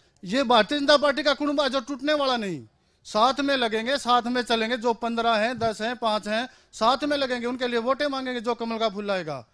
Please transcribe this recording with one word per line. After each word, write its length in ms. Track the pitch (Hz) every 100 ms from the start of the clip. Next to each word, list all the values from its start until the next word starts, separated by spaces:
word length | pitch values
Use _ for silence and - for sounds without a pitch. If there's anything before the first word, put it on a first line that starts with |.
| _ _
ये 180 | 180 240
भारतीय 380 | 247 240 208 294
जनता 160 | 277 294
पार्टी 260 | 285 269
का 120 | 302
कुनबा 340 | 269 294 294 285
जो 120 | 269
टूटने 320 | 233 277 277
वाला 240 | 302 269 247
नहीं, 260 | 202 156 110 _ _ _
साथ 360 | - 214 240 262
में 160 | 277 277
लगेंगे, 400 | 233 220 226 277
साथ 260 | 233 247
में 200 | 233 247
चलेंगे। 340 | 240 233 220 247
जो 160 | 240
पन्द्रह 420 | 226 233 233 233
हैं, 240 | 220 220 247
दस 220 | 226 208
हैं, 160 | 220 247
पाँच 320 | 226 214 208
हैं, 200 | 214 247 - _
साथ 320 | - 220 262
में 120 | 294 285
लगेंगे, 300 | 269 247 233
उनके 220 | 254 247
लिए 100 | 240
वोटें 280 | 226 262 294
मांगेंगे 340 | 269 262 247
जो 140 | 220
कमल 240 | 240 233 226
का 100 | 220
फूल 180 | 196 202
लाएगा। 400 | 190 156 139 113